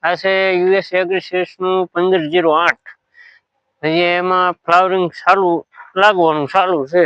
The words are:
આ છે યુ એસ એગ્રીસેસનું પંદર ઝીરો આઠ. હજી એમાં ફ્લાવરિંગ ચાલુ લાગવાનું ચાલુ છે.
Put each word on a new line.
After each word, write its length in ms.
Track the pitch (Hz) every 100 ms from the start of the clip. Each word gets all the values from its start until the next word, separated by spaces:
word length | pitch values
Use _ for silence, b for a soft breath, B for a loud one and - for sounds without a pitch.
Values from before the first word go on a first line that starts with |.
આ 140 | 165 175
છે 160 | 190 190 190
યુ 200 | 185 185
એસ 160 | 196 185
એગ્રીસેસનું 920 | 180 180 185 - 180 180 _ 185 185 180
પંદર 360 | 170 180 190 151
ઝીરો 200 | 175 170
આઠ. 360 | 151 170 - - - _ b b b _ _ _ _
હજી 260 | 151 160 175
એમાં 420 | 175 180 185 180
ફ્લાવરિંગ 540 | 170 - 170 185 190 180
ચાલુ 400 | - - 196 185 170 - B B
લાગવાનું 540 | 190 202 196 165 151 139
ચાલુ 300 | 190 185 175 135
છે. 180 | 175